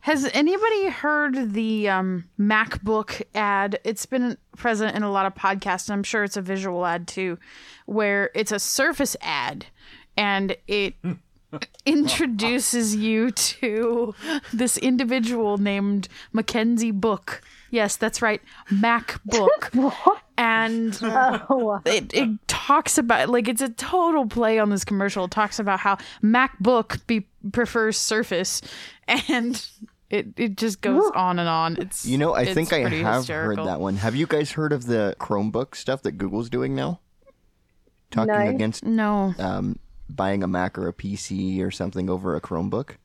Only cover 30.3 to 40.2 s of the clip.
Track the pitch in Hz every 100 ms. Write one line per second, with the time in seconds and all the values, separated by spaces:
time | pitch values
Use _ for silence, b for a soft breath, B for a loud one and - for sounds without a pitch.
30.3 | - 233 196 226 190 214 262 415 - 185
31.3 | 175 170 160 165 160 190 - - 131 156
32.3 | - 127 180 165 165 120 110 110 120 127
33.3 | - 110 101 95 82 95 98 110 127 160
34.3 | 156 147 - 156 147 120 117 101 - -
35.3 | 104 107 110 135 - - 135 - 87 95
36.3 | 101 120 123 131 135 139 175 _ _ 554
37.3 | _ _ _ _ _ _ _ _ - 220
38.3 | 208 208 262 110 - - 220 214 208 190
39.3 | 180 - 95 98 95 - - - -